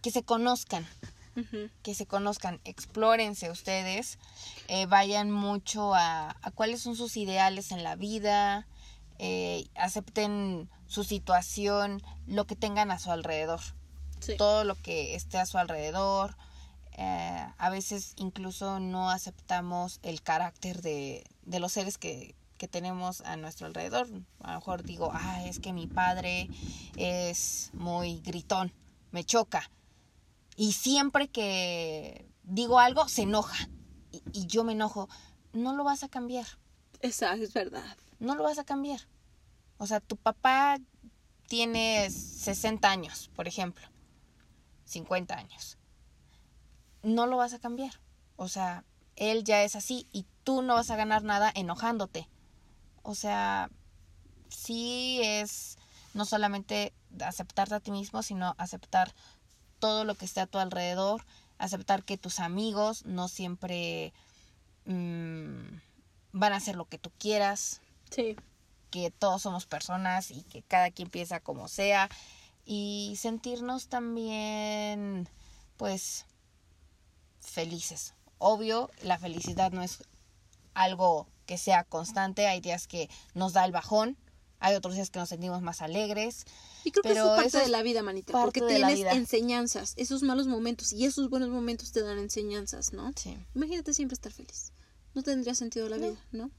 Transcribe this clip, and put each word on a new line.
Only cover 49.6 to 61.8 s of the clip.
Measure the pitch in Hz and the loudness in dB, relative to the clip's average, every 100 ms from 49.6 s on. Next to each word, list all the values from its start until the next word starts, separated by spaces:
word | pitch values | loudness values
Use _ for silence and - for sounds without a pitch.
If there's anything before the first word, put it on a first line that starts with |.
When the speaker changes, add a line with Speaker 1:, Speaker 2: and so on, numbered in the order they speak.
Speaker 1:
es | 202 | 4
así | 208 - 254 - | 0 -6 -8 -6
y | 202 190 _ | -12 -12 _
tú | - 262 | 0 0
no | 254 | 4
vas | 233 233 | 2 2
a | 214 | -2
ganar | 214 214 | 2 2
nada | 214 202 214 | 2 2 2
enojándote. | - 175 175 226 226 190 165 160 _ - - - - - - | 2 -4 -2 -2 -2 -4 -6 -12 _ -20 -20 -20 -20 -20 -16
O | - | -10
sea, | 202 208 202 202 196 180 - - - - - - - - | -6 -2 0 0 0 -4 -10 -20 -20 -20 -20 -20 -20 -18
sí | - - 233 233 247 254 254 | -12 -8 -4 -4 -2 -2 0
es | 220 214 214 - - - - - - | 2 0 -4 -8 -12 -16 -20 -20 -12
no | 208 208 | -6 0
solamente | 214 208 202 196 208 208 - - - | 2 2 0 -4 -2 -4 -8 -20 -8
aceptarte | - 180 180 - 196 | -8 -6 -4 0 0
a | 208 | 0
ti | 208 | -4
mismo, | 202 202 220 | -6 -4 -6
sino | 220 190 180 - | -4 -2 -4 -4
aceptar | 180 180 - 190 185 - - - _ _ _ _ | -8 -10 0 2 2 -2 -20 -20 _ _ _ _
todo | 220 214 | 2 2
lo | 214 | 0
que | 202 185 | -4 -4
esté | - | -4
a | 190 | -2
tu | 196 | 0
alrededor, | 190 180 175 180 196 220 - - _ _ | 0 0 0 2 2 0 -4 -20 _ _
aceptar | 185 190 | -6 -6